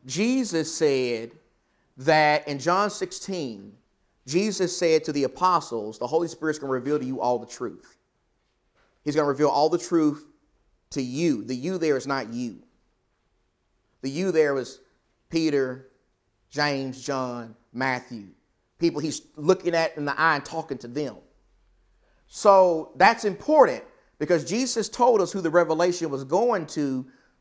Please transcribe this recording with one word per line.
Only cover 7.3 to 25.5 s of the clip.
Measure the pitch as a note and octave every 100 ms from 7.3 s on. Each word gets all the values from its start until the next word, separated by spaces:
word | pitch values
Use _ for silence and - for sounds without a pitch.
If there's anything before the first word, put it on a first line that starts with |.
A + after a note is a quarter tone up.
| B2
the | A#2+
truth." | - A#2+ D2+ _ _ _ _ _ _ _ _ _ _ _ _
He's | - D3
gonna | D3
reveal | C3 D3
all | C#3 D#3
the | E3+
truth | - E3+ D3+ D3+ - _ _ _ _ _ _
to | -
you. | B2 C3 E3+ A#2+
The | A2 B2+
you | D3 F#3
there | D#3 C3+
is | C3+
not | C#3 A2
you. | A#2 B2 F#2+ _ _ _ _ _ _ _ _ _ _ _ _ _ _
The | C3
you | C#3+ F#3+
there | D#3+ D3+
was | C#3 A#2+ - _ _ _ _ _
Peter, | E3 D#3+ C#3+ C3 B2+ C3 _ _ _ _ _ _
James, | C#3+ D3 C#3 C3+ B2+
John, | B2 C3+ B2+ A#2+ A2+ A2 _
Matthew. | A#2 C3 B2 - A#2+ G2 _ _ _ _ _
People | E3+ D3
he's | D3+ B2+ - -
looking | D3+ F#3 F3
at | E3 D#3+ -
in | D3
the | C3+
eye | D#3+ D3
and | -
talking | E3 D3+ C3+
to | B2
them. | B2 C#3+ G2 _ _ _ _ _ _ _ _ _ _ _
So | - G#3+ G3 F#3 D#3+ D#3 C3
that's | F#3+ A3+
important | G#3+ F#3+ - D#4 A3 A#2 - _ _ _
because | D3 F3
Jesus | C3+ G#3 B3+ A#3 G#3
told | - B3+ A3+
us | F3+
who | G3
the |
revelation | E3